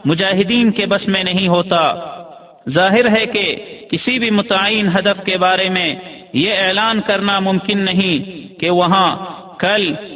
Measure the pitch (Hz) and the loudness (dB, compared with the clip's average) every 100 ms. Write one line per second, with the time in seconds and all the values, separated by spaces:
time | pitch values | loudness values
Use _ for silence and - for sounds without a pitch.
0 | 135 165 190 190 185 240 233 208 202 196 | 0 0 0 0 2 4 2 2 0 0
1 | - 190 185 180 190 175 180 170 151 175 | 0 -2 0 0 2 2 2 2 2 0
2 | 160 135 170 - - - - 143 190 214 | -8 -14 -16 -20 -20 -14 -2 2 4 4
3 | 240 220 240 220 185 - - - - 170 | 4 2 2 -2 -2 -4 -8 -16 -6 -4
4 | - 254 226 208 196 190 202 220 202 185 | -2 0 2 0 2 0 0 0 2 2
5 | 190 196 196 185 185 185 190 185 170 - | 0 -2 -2 0 2 2 0 0 -2 -4
6 | - - - 131 185 196 190 196 220 220 | -10 -18 -6 -2 0 0 0 0 0 0
7 | - 196 202 196 190 190 185 202 190 180 | 0 0 0 0 0 0 0 -2 0 0
8 | 190 147 190 170 - - 165 175 175 190 | 2 0 -4 -12 -16 -4 0 2 4 4
9 | 180 - 185 151 - - 180 208 180 - | 2 0 -8 -14 -16 -4 -2 0 -2 -4
10 | 92 | -10